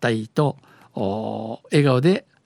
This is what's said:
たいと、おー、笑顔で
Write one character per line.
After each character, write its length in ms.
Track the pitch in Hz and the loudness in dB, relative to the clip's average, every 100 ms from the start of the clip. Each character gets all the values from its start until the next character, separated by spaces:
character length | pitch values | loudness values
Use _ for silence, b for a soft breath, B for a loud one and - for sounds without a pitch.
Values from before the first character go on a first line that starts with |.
た 100 | 123 | -2
い 180 | 110 107 | -2 -4
と、 300 | - 143 - b b b | -2 -2 -2 b b b
お 600 | - 98 107 107 107 110 | -6 -4 -4 -6 -8 -10
ー、 40 | - - | -12 0
笑 120 | 151 | 2
顔 160 | 143 127 | 4 4
で 240 | 160 196 - _ | 2 0 -4 _